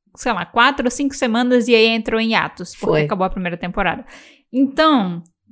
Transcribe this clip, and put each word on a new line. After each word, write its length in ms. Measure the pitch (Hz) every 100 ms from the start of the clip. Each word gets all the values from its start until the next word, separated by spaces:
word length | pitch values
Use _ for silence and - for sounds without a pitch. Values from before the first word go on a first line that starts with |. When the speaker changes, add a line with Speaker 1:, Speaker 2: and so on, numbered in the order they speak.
| _ -
Speaker 1:
sei 160 | 247
lá, 120 | 196 175
quatro 400 | 233 254 277 247
ou 40 |
cinco 240 | - 277
semanas 540 | - 269 226 247 247 233
e 60 |
aí 120 | 226 226
entrou 320 | 226 220 220
em 140 | 226
hiatus, 400 | 208 156 - 180
porque 120 | - 196
Speaker 2:
Foi. 160 | 156
Speaker 1:
acabou 240 | 151 - 185
a 40 |
primeira 260 | 190 175 170
temporada. 480 | 180 202 180 196 - - - _ _
Então, 720 | 254 277 294 311 269 185 170 - _ _